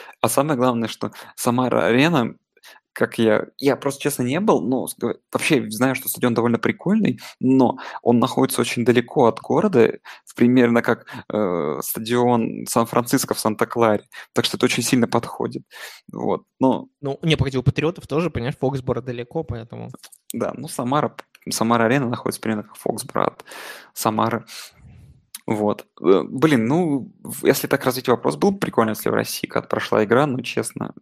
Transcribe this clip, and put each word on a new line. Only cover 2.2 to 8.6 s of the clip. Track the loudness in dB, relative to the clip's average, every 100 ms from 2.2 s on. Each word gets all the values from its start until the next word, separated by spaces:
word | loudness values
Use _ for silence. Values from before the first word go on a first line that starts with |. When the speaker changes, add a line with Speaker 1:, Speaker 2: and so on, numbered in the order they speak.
| 0 -6 _ _ -20 -20 _
Speaker 1:
как | -4 -4 2
я... | 2 2 0 -2
я | 0 0
просто, | -2 -4
честно, | -4 -2
не | -2 0
был, | 2 2
но | 2 -2 -4
с-, | -6 -6 -6 _
вообще | -4 2 0 0
знаю, | -2 -2
что | -2 -6
стадион | -2 0
довольно | 2 2 0
прикольный, | 0 -2 0 2 2 -2 -8 -4
но | 2 4 4 2 -8 -6
он | 2 2
находится | 2 0 0 0